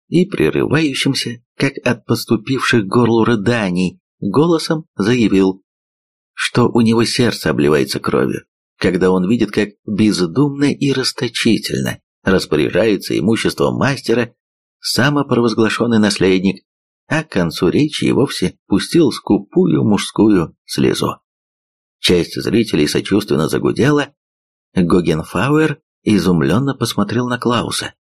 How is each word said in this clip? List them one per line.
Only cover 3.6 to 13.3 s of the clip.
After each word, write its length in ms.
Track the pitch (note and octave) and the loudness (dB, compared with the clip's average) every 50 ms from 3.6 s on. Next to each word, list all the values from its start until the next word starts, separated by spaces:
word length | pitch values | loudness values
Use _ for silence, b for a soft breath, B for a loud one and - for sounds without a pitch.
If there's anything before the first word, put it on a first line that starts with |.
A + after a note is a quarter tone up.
| G#2 F#2 F2 F2+ F#2 F2 - _ _ _ _ _ | -2 -2 -2 -2 -2 -2 -4 _ _ _ _ _
голосом 640 | - G2+ F#2 C#3 D#3+ F3 E3+ D#3 - - E3 D#3 D#3+ _ _ | -6 -2 0 2 2 2 2 0 0 -2 -4 -4 -6 _ _
заявил, 680 | - G2 G#2 B2+ B2 A2 F#2+ G2+ F#2+ F#2+ F#2+ F#2+ - _ _ _ _ _ _ _ _ _ _ _ _ _ _ _ | -2 0 0 2 2 2 4 4 4 4 2 0 -4 _ _ _ _ _ _ _ _ _ _ _ _ _ _ _
что 360 | - - - - - A#2+ - | -10 -8 -2 0 0 0 2
у 100 | - B2 | 2 2
него 240 | A#2 A2 A2+ A2+ A#2 | 2 4 2 2 0
сердце 460 | - - - A#2+ A2 - - - D#2+ | 0 0 0 0 0 -2 -2 -2 -2
обливается 500 | C#2+ A#1+ C#2+ D2 D2+ C#2+ C2+ - - - | 0 2 2 2 2 2 0 -2 -4 -6
кровью, 460 | - - - C2 C2+ B1 - - - _ _ _ _ _ _ | -4 -2 0 0 0 -2 -4 -6 -10 _ _ _ _ _ _
когда 340 | _ - F#2+ F2+ F2+ F#2 F#2 | _ -2 0 0 2 2 2
он 180 | F#2 F#2 F2+ F#2 | 2 2 2 0
видит, 220 | A#2+ A#2 A2 G2+ | 0 0 0 0
как 200 | - A2 G#2 G#2 - _ _ | 0 -2 -2 -2 -6 _ _
бездумно 840 | A2 G#2 F#2 G#2+ G#2 F2+ E2 F2+ E2 E2 C3 D3 C#3+ C#3 C#3 C#3+ C#3 | -6 0 2 2 2 4 2 0 -2 0 0 0 0 0 -2 -2 -2
и 220 | - - C#3+ C#3 C3 | -2 -2 -2 -2 -2
расточительно 1040 | C3 B2+ - - - B2+ A#2+ - - - A#2 G#2+ - - - B1+ B1+ C2 B1 - - _ _ _ _ _ | -2 -4 -4 -6 -6 -8 -6 -6 -2 0 2 0 0 -2 -4 -6 -4 -4 -6 -6 -10 _ _ _ _ _
распоряжается 960 | G2+ F#2+ F2 - - - D#2 C#2 A#1+ - E2+ A2 A2+ G2+ - - - A#1+ A1+ | 0 2 2 2 0 0 0 0 0 0 0 2 2 0 -2 -2 -4 -4 -2
имуществом 560 | D2 G#2 | 0 0